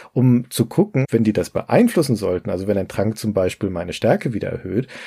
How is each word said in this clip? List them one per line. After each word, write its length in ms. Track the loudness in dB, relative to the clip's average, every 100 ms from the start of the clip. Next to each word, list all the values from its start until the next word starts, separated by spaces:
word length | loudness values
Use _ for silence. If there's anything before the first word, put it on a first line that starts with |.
| -8
um 360 | 2 4 4 2
zu 160 | -2 0
gucken, 400 | 0 0 0 0
wenn 140 | 2
die 100 | 2
das 160 | 0 -2
beeinflussen 680 | -4 0 4 4 4 0 0
sollten, 340 | 0 -2 -2
also 180 | -4 0
wenn 100 | -2
ein 100 | -2
Trank 300 | -2 -2 -2
zum 160 | -2
Beispiel 360 | 0 0 -2 -6
meine 240 | -6 -6
Stärke 400 | -2 0 2 0
wieder 160 | -4 -6
erhöht, 380 | -6 -4 -4 -4 -8